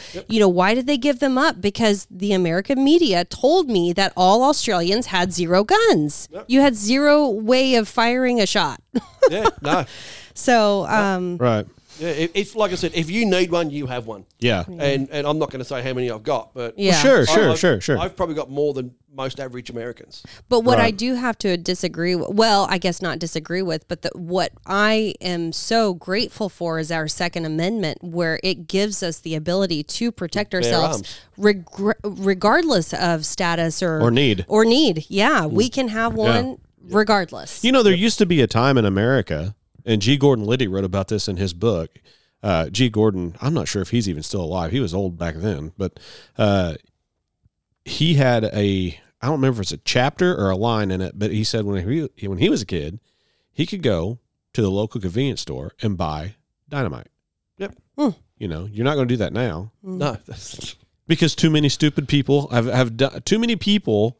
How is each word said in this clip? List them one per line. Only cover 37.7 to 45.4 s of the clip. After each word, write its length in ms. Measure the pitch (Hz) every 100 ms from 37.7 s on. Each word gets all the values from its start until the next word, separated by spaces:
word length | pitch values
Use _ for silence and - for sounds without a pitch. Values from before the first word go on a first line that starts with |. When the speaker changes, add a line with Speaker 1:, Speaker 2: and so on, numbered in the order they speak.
Speaker 3:
know, 100 | 262
there 80 | 208
Speaker 1:
Yep. 60 | 175
Speaker 3:
used 160 | 220 -
to 60 | 185
be 140 | 165
a 60 | 117
time 300 | 113 135 131
in 80 | 104
America, 680 | 95 117 135 - 76 90 - _ - 120
and 160 | 110
G. 140 | 107 143
Gordon 280 | 143 120 104
Liddy 220 | 127 107
wrote 160 | 95 95
about 220 | 107 110
this 180 | 104 -
in 80 | 90
his 160 | 98
book. 380 | 85 113 90 82 - _ _ _ _
Uh, 260 | 104 82 78
G. 180 | 104 127
Gordon, 460 | 107 110 95 87 87
I'm 120 | 135
not 140 | 160 -
sure 140 | 101
if 80 | 92
he's 180 | 120 101
even 160 | 76
still 180 | - 98
alive. 300 | 80 92 82
He 80 | 135
was 140 | 98
old 240 | 92 95 85
back 180 | 85
then, 380 | 78